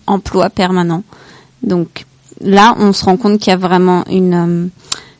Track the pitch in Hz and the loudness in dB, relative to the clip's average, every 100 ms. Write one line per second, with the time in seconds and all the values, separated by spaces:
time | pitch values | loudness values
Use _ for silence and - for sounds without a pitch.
0 | - 196 - 220 180 - 180 185 175 165 | -4 -4 -2 -2 -2 -2 -2 0 -2 -4
1 | - - - - _ _ 226 180 165 - | -8 -20 -20 -20 _ _ -4 -4 -4 -10
2 | - _ _ - - 196 220 240 202 190 | -20 _ _ -8 0 4 4 4 0 2
3 | - 185 208 208 202 185 185 185 185 180 | 0 0 0 0 0 -2 0 2 2 0
4 | - 185 180 175 170 175 180 - - - | 0 0 0 0 0 -2 -6 -10 -14 -14
5 | - _ | -14 _